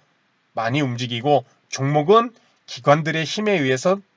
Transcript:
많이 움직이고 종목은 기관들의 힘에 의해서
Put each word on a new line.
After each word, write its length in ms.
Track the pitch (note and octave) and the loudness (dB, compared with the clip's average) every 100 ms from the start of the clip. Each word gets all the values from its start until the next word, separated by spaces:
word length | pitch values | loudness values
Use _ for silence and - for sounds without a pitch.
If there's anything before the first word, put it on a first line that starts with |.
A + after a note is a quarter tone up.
| _ _ _ _ _ | _ _ _ _ _
많이 280 | A#2 A2+ D3 | -6 -4 -2
움직이고 640 | C3+ A#2+ B2 A#2+ C#3+ C#3 - _ _ | -2 -4 -8 -4 0 0 0 _ _
종목은 640 | - C3+ D3 D3+ A3+ A#3+ - _ _ - | -6 -2 0 4 4 2 -6 _ _ -20
기관들의 580 | B2+ C#3+ D3+ D#3 D#3+ | -2 2 2 2 -4
힘에 300 | D#3 G#3+ G#3+ | -4 -4 0
의해서 460 | F#3 C3 C3 F3+ G3+ - | 0 0 0 0 -2 -4